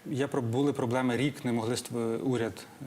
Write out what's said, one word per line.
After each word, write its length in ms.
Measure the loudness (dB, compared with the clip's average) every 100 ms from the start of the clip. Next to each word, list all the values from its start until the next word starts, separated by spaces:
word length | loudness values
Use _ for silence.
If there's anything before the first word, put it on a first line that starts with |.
| -4
є 200 | -2 0
про-, 160 | 0
були 300 | 0 2 2
проблеми, 440 | 2 2 2 2 2
рік 280 | 2 0
не 80 | 0
могли 220 | 0 0
ст-, 440 | -2 -2 -2 0 0
уряд, 440 | 0 0 0 -4 -12 -12